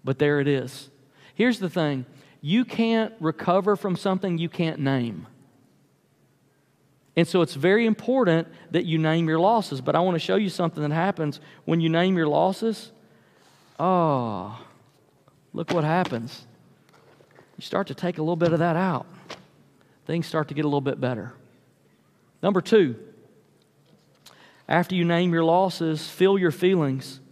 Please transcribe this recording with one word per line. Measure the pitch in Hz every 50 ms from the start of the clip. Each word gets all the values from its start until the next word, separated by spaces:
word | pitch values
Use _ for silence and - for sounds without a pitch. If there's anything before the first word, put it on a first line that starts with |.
| -
But | 131 135 -
there | 151 147 147 143
it | 139
is. | 147 143 131 120 127 - - - - _ _ _ _ _ - - - _
Here's | - 220 247 233 -
the | 190 165
thing. | - 180 160 147 143 131 123 - - - - - - _
You | - 143 185 240 254
can't | - - - 226 226 226 226 220 214 - -
recover | 160 160 160 - - 185 175 196 185 208 202
from | 190 - 196 180
something | - - 196 190 190 - 190 175
you | 160 170
can't | 165 - - 170 160 156 -
name. | 135 135 135 131 120 117 98 80 - - - _ _ _ _ _ _ _ _ _ _ _ _ _ _ _ _ _ _ _ _ _ _ _ _ _ _ _ _ _ _ _ _ _ _ _ _
And | 165 170
so | 165 - 180
it's | 165 151 -
very | 139 139 185 196 226 233
important | 226 208 - - - 254 269 240 180 160 165 165 - - - - -
that | - 170 180
you | 170 160 160
name | 156 160 160 170 170
your | 160 156 160
losses. | 175 202 233 226 185 - 147 131
But | 127 139 147
I | 160
wanna | 175 190 175 160
show | - - 185
you | 202 214 185
something | - - 175 165 - 156
that | 151 147 151
happens | 165 175 196 196 - 160 147 139 - - - - - _
when | - 165 170
you | 165 160
name | 160 165 180 190 190
your | 170 160
losses. | 147 147 151 170 190 190 - 220 226 214 - - - - _ _ _ _ _ _ _ _ _ _ _ _ _ _ _ _ -
Oh, | 156 185 185 180 170 156 143 131 120 113 104 90 92 104 110 120 - - - _ _ _ _ _ _ _ _ _ _ _ _ _ _ _
look | - - 165 - -
what | 170 151
happens. | 151 160 180 180 - 131 117 113 127 - - - - - _ _ _ _ _ _ _ _ _ _ - _ _ - _ _ - - _ _
You | - -
start | - - - 196
to | - 143
take | - - 175 175
a | 160
little | 156 160 175
bit | 165 175 170 165
of | 156
that | 170 175 160
out. | 170 190 190 160 120 - - - - - - - - - _ _ _ _ _ _ _ _ _ _ _ _
Things | - 156 170 160
start | - - 160 147 -
to | 143
get | 143 151
a | 147
little | 143 143
bit | 135 139 127 -
better. | 135 123 123 110 - - - - - _ _ _ _ _ _ _ _ _ _ _ _ _ _ _ _ _ _ _
Number | - 185 202 185
two, | - - 226 214 175 131 117 107 - - - - - _ _ _ _ _ _ _ _ _ _ _ _ _ _ _ _ _ _ _ _ - - - - - _ _ _
after | - - 170 175 - 190
you | 180 170
name | 170 170 170 180 180
your | 170 165 165
losses, | 160 165 180 190 190 - - 165 160 156 151 - -
feel | - - 180 190 196
your | 196 185 165
feelings. | 147 - 180 185 190 175 151 139 131 135 - - - - - -